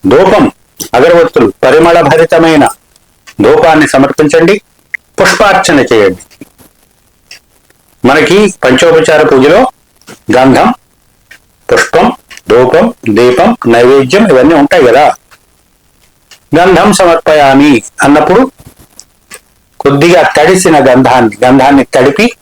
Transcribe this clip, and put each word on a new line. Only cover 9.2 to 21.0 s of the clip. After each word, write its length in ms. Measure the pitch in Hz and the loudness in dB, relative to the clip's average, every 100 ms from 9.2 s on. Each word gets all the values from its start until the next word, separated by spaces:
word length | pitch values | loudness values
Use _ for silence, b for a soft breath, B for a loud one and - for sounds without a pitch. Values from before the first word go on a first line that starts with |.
| 151 | 0
పూజలో 400 | 135 139 180 254 - _ _ - - - 113 | 2 2 2 -2 -6 _ _ -20 -20 -4 0
గంధం, 360 | 135 127 202 247 _ _ _ _ _ - _ _ _ | 0 0 -2 -4 _ _ _ _ _ -20 _ _ _
పుష్పం, 380 | - - 160 214 247 _ - - | -4 -2 -2 -2 -4 _ -20 -2
ధూపం, 440 | 117 127 156 233 - 117 | 0 0 0 -2 -6 -6
దీపం, 480 | 107 123 123 196 233 120 | 0 0 0 -2 -2 -2
నైవేద్యం 640 | 117 123 139 131 190 220 | 0 2 2 0 -2 0
ఇవన్నీ 260 | 131 143 160 | 2 2 0
ఉంటాయి 280 | 143 180 127 | 0 0 2
కదా. 260 | 123 147 - _ _ _ _ _ _ _ _ _ _ _ - _ 151 | 2 0 -2 _ _ _ _ _ _ _ _ _ _ _ -20 _ -2
"గంధం 340 | 180 170 202 | 2 2 0
సమర్పయామి" 880 | 190 185 165 - 156 139 135 147 127 - - | 0 0 0 0 0 2 2 2 0 -4 -6
అన్నప్పుడు 500 | 131 147 151 190 269 _ - _ _ _ - _ _ - _ _ _ _ | 0 0 2 0 -2 _ -20 _ _ _ -20 _ _ -20 _ _ _ _
కొద్దిగా 420 | 139 143 165 175 151 - | -2 0 2 2 0 0
తడిసిన 420 | 156 185 180 156 | 0 0 0 0
గంధాన్ని, 580 | 131 127 | 2 2